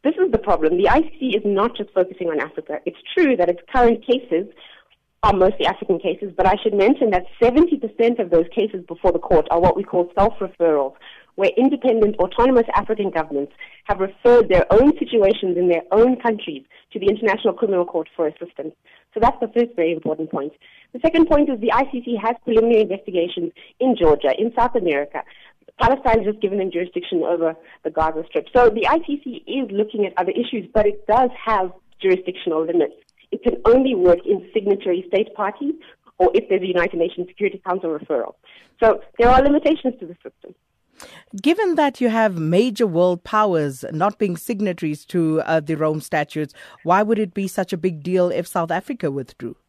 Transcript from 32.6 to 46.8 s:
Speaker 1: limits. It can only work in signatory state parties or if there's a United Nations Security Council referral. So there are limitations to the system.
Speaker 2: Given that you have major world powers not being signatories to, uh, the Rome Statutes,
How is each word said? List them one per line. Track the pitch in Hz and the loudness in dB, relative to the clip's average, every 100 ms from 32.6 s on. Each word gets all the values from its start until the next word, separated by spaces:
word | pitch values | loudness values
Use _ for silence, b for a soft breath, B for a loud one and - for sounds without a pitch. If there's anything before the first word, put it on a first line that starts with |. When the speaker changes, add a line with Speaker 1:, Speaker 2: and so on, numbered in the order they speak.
Speaker 1:
limits. | 160 170 147 - _ _ b | 0 0 -2 -4 _ _ b
It | - | -4
can | 240 196 - | -4 0 4
only | 254 269 | 4 4
work | 214 180 175 | 2 4 4
in | - 202 - | 2 -4 -2
signatory | 220 202 196 190 175 180 | -4 -2 -2 -2 -4 -2
state | 196 220 | -4 -4
parties | - 202 208 285 320 b b b _ | -4 -6 -4 -8 -8 b b b _
or | 180 | 2
if | - - | 2 0
there's | 190 | -2
a | 185 | 0
United | 175 170 170 | -2 -2 -2
Nations | 170 - 180 | -4 -4 -12
Security | - 202 196 | -6 -6 -6
Council | 190 185 175 | -6 -6 -4
referral. | 151 - 143 110 _ b b b _ | -8 -4 -4 -4 _ b b b _
So | 226 - - - | 2 2 -6 0
there | 233 | 4
are | 262 | 6
limitations | 277 294 302 320 254 240 | 4 2 2 0 -4 -6
to | 170 | -16
the | |
system. | 175 - _ - _ _ _ _ B B B B 196 | -18 -20 _ -20 _ _ _ _ B B B B -2
Speaker 2:
Given | 269 359 403 | 0 2 0
that | 320 285 269 | 2 0 0
you | 240 | 0
have | 226 220 175 | 2 0 0
major | 160 175 247 202 220 | 0 2 2 0 -2
world | 165 180 175 | 2 2 0
powers | - 214 214 170 147 131 - | -2 0 2 0 -2 -6 -10
not | 156 196 202 | -2 -2 -2
being | 208 170 | -4 -4
signatories | - 208 202 175 156 147 | -8 -4 -4 -4 -6 -6
to, | - 180 160 156 | -6 -2 0 0
uh, | - 165 | 0 -2
the | 151 156 | -2 -2
Rome | 156 156 | -2 -4
Statutes, | - 160 147 156 151 B B B | -4 -6 -4 -6 -8 B B B